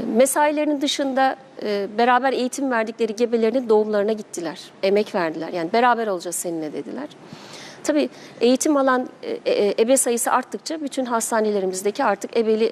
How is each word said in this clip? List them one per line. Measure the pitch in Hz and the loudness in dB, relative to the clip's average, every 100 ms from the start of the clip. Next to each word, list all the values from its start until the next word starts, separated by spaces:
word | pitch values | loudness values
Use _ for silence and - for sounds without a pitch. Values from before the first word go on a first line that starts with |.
| - 220 | 0 2
mesailerinin | 269 302 294 302 302 285 | 4 4 2 2 0 0
dışında, | 285 - 269 262 262 - - - | -2 -2 -2 2 0 0 -12 -10
e, | 208 202 196 208 | -4 -4 -4 0
beraber | 240 247 269 | 2 4 2
eğitim | 247 247 - 269 | 0 -2 -4 -2
verdikleri | 226 220 226 226 208 | -2 -2 -4 -4 0
gebelerinin | 233 233 220 262 233 | 0 2 2 0 4
doğumlarına | 214 214 208 208 | 4 4 0 0
gittiler. | 214 - 175 165 - - - | -2 -6 -8 -8 -10 -14 -4
Emek | 190 202 208 202 | 2 2 2 -2
verdiler. | 160 160 165 | -2 -4 -6
Yani, | 175 165 | -6 0
"Beraber | 226 247 233 220 | 2 4 2 0
olacağız | 175 175 165 | -4 -6 -6
seninle." | 180 165 151 | -6 -6 -6
dediler. | 143 - 233 302 - - - - - - - | -8 -10 -10 -12 -14 -20 -20 -18 -18 -18 -8
Tabii | - 294 254 - - - | -2 0 0 -4 -16 0
eğitim | 233 254 311 285 | 2 4 2 2
alan, | 269 254 - - | 4 2 -2 -10
e, | - - - | -8 -4 0
e, | - 202 - | 2 2 2
ebe | 226 269 | 4 4
sayısı | 254 226 - | 2 0 0
arttıkça | 247 - 208 - 320 | 0 0 -8 -8 -6
bütün | 277 269 240 | -6 -4 -2
hastanelerimizdeki | 226 - 226 214 202 185 185 208 208 | -2 0 0 2 0 -2 -2 -2 0
artık | 240 196 - 233 | 0 0 -2 0
ebeli, | 220 220 226 | 2 2 0